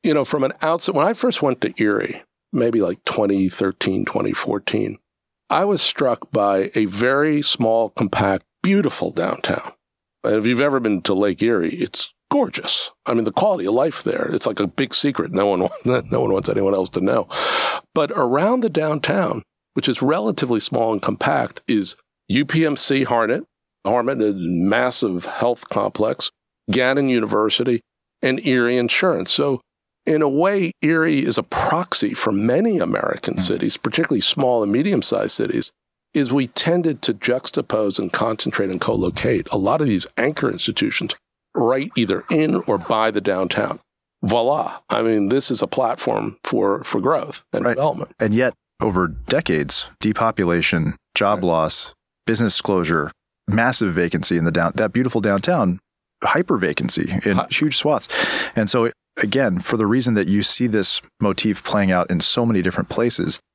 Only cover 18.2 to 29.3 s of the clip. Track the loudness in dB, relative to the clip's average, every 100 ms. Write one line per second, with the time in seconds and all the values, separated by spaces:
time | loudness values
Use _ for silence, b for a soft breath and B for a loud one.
18.2 | 0 2 2 0 0 0 -2 -2 0 0
19.2 | 0 -4 -8 _ _ -2 -2 0 0 2
20.2 | 0 -2 0 0 0 0 0 0 -2 0
21.2 | 0 0 -2 -6 -2 0 0 -8 _ _
22.2 | -4 -2 0 2 2 2 2 2 2 2
23.2 | 2 -2 -4 _ _ _ 0 0 0 0
24.2 | 0 0 -2 0 2 2 2 0 0 -2
25.2 | -6 -2 -2 -2 -4 -2 -2 -2 -2 -2
26.2 | -6 _ _ _ -4 0 2 2 2 0
27.2 | 2 0 0 0 -2 -2 _ _ _ _
28.2 | -2 0 0 2 2 0 0 2 2 0
29.2 | 0